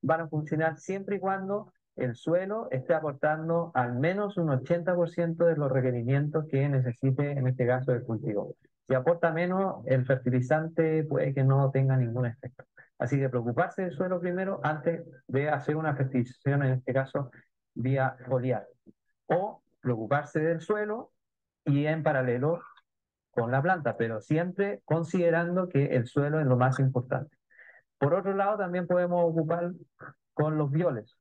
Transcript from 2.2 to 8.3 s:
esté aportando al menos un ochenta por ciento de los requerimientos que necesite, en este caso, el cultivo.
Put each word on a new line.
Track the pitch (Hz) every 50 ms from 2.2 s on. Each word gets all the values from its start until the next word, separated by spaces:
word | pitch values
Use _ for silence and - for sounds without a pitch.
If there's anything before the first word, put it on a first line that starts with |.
| - 156 165 180 190 190 208 226 - 123
esté | 127 131 131 - 170
aportando | 156 151 151 135 135 - 151 156 156 160 165 170 170 165 - -
al | 127 123 120 123
menos | 120 139 165 185 202 208 202 202
un | 185 170 156
ochenta | 135 131 131 - 175 175 165 185 180
por | 175 170 165
ciento | 170 - 170 170 165 165 170
de | 170 160
los | 147 147 135
requerimientos | 127 135 127 127 123 120 117 120 135 139 147 151 151 160 147 156
que | - 135 135 143
necesite, | 139 131 127 123 117 _ - 135 131 - 143 143
en | 143 139 127 127
este | 127 127 127
caso, | 120 127 127 127 -
el | 127 117 -
cultivo. | - 117 107 - 113